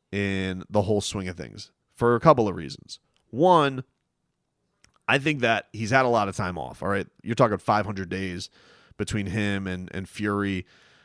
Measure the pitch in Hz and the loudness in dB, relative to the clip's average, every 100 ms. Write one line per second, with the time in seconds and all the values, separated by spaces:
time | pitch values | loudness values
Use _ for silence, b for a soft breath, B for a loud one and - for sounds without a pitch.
0 | - 101 101 95 95 92 - 104 98 104 | -10 -4 -2 -2 -4 -6 -2 -2 2 0
1 | - 104 92 87 64 52 - _ _ - | 0 -6 -8 -8 -12 -14 -20 _ _ 0
2 | 120 120 160 135 107 87 71 - - - | 2 4 6 6 4 -2 -8 -12 -16 -20
3 | _ _ _ 117 180 170 139 131 - _ | _ _ _ 2 6 6 4 -2 -12 _
4 | _ _ _ _ _ _ _ _ _ _ | _ _ _ _ _ _ _ _ _ _
5 | - 139 143 147 117 110 - 101 107 135 | 0 0 0 0 2 0 -2 -8 2 2
6 | 127 117 101 95 92 85 64 - 95 98 | 4 2 0 -2 -4 -6 -10 -8 -4 -4
7 | - _ - 117 120 101 - 107 104 98 | -4 _ -6 2 2 2 0 0 0 -6
8 | 90 95 95 87 - b b b b - | -6 -4 -4 -6 -10 b b b b -8
9 | 104 107 98 110 104 98 95 90 92 92 | -4 -4 -2 -2 -2 -2 -4 -6 -8 -10
10 | 95 - 104 101 98 95 - b b b | -10 -4 -2 0 0 -2 -6 b b b